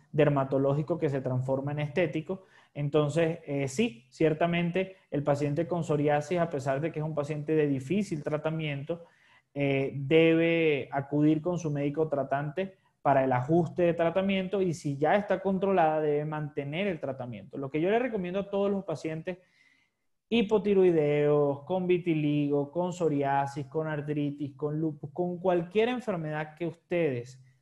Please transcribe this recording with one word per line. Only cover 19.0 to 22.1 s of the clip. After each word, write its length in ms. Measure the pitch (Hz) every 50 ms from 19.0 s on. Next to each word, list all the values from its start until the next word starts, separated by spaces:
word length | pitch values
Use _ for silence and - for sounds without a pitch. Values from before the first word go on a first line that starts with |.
| - 160 160 160 160 185 180 180 _ _ _ _ _ _ _ _ _ _ _ _ _ _ _ _ _ _
hipotiroideos, 1300 | 220 233 233 196 220 208 180 208 202 190 185 180 170 160 151 147 147 147 147 147 147 147 147 143 139 139 -
con 220 | - 180 185 180
vitiligo, 840 | 175 180 175 170 175